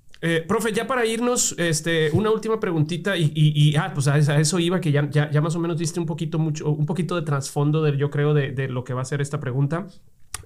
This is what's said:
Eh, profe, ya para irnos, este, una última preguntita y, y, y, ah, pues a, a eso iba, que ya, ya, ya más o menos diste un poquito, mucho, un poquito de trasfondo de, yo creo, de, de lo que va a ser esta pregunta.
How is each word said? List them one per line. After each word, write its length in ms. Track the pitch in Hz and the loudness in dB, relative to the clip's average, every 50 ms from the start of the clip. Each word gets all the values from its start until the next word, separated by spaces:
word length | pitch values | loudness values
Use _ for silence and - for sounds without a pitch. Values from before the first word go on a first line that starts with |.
| _ - - - - | _ -20 -12 -6 -4
Eh, 160 | 165 165 160 165 160 | -2 -2 -2 -2 -2
profe, 240 | 202 226 202 233 208 | -2 -2 0 -2 -2
ya 140 | 226 226 | -2 -2
para 180 | - 269 247 233 | -2 -2 0 0
irnos, 500 | 220 226 226 240 240 247 233 - - - - | 0 0 0 0 0 0 0 0 -2 -2 -2
este, 520 | 175 170 160 151 - 170 165 160 156 156 151 | 0 0 0 0 -2 0 0 0 2 2 2
una 180 | 175 214 220 | 2 2 2
última 280 | 220 214 214 220 220 214 | 0 0 0 -2 -2 -2
preguntita 560 | 214 190 170 160 147 156 175 170 156 208 196 170 | -2 0 0 0 0 0 -2 -4 -4 -2 -2 0
y, 60 | 165 147 - | 0 0 2
y, 180 | 160 151 151 151 147 147 151 | 2 2 4 4 4 4 4
y, 80 | 151 | 4
ah, 160 | 147 180 190 - | 2 -2 -2 -2
pues 160 | 143 127 147 | -2 0 2
a, 60 | 139 | 2
a 260 | 151 151 139 143 147 | 2 2 2 2 2
eso 180 | 160 151 190 180 | 2 2 2 0
iba, 220 | 170 170 185 185 | 0 0 0 0
que 100 | 185 156 | 0 0
ya, 180 | 139 147 147 143 | 0 0 0 0
ya, 200 | 131 151 143 147 | 0 0 0 2
ya 100 | 143 151 151 | 2 0 0
más 120 | 170 151 | 0 0
o 40 | 175 | -2
menos 160 | 165 170 170 151 | -2 -2 -2 -2
diste 220 | 170 151 - 185 | -4 -4 -2 -4
un 60 | 170 | -4
poquito, 320 | 156 170 151 165 156 175 160 | -4 -4 -4 -6 -4 -2 0
mucho, 320 | 160 160 147 - - 151 | 0 0 -2 -2 -2 0
un 160 | 151 147 151 | 2 2 2
poquito 280 | 151 185 165 175 - 180 | 2 2 0 0 0 0
de 60 | 175 - | -2 0
trasfondo 600 | - 143 139 131 - - 147 143 147 151 156 156 | 0 0 -2 -2 -2 0 0 2 4 4 4 4
de, 160 | 151 139 139 | 2 2 2
yo 120 | 143 143 | 0 0
creo, 220 | 143 143 147 147 151 | 2 2 2 4 4
de, 180 | 147 139 127 - | 4 2 0 -2
de 160 | 131 135 127 | -4 -4 -2
lo 160 | 123 127 120 | -4 -4 -4
que 100 | - 127 | -4 -4
va 80 | 127 131 | -4 -4
a 20 | |
ser 160 | - 147 139 | -4 -4 -4
esta 180 | 139 139 - 147 | -4 -2 -4 -4
pregunta. 480 | - 135 123 135 139 143 160 165 202 180 - - - - - - - - - - - | -4 -2 0 0 0 0 0 -4 -6 -8 -14 -20 -20 -20 -20 -20 -18 -14 -14 -10 0